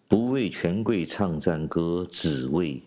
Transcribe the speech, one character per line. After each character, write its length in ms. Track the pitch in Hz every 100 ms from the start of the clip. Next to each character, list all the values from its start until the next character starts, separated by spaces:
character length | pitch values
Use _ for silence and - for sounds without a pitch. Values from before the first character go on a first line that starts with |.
| -
“不 200 | 101 123
为 220 | 135 101
权 320 | - 85 98
贵 240 | 113 104 78
唱 320 | - 98 78
赞 300 | 90 80 78
歌， 400 | 85 85 87 90
只 380 | - 85 69 64
为 340 | 80 85 65